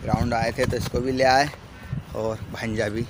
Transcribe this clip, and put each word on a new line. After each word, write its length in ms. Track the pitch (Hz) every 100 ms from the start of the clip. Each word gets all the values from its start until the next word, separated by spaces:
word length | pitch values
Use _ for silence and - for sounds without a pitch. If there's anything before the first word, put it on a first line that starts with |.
ग्राउंड 300 | - 107 117
आए 180 | 117 113
थे 140 | 117 127
तो 120 | 123
इसको 220 | - 123
भी 120 | 127
ले 120 | 131 131
आए, 240 | 131 143 - - - - - - 113
और 240 | 110 110 110
भांजा 360 | - 117 110 107
भी 120 | 107 117